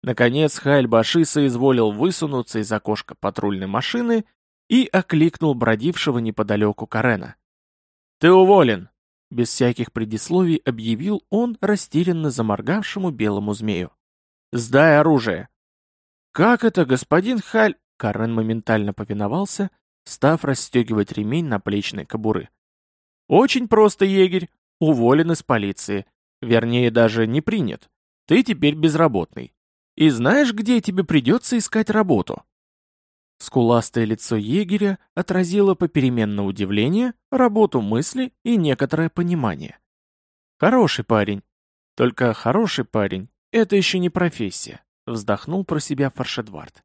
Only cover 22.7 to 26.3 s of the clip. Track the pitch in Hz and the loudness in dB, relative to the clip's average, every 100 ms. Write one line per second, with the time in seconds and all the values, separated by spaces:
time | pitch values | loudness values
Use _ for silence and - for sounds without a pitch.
22.7 | _ _ _ _ _ _ 165 262 254 240 | _ _ _ _ _ _ 4 4 0 0
23.7 | 220 214 - 196 190 185 185 180 _ _ | 4 4 4 0 4 2 0 -6 _ _
24.7 | _ 160 131 117 147 170 160 - 120 101 | _ 0 2 4 4 2 -2 -2 -2 -2
25.7 | 95 - 101 95 _ _ | -6 -6 -6 -8 _ _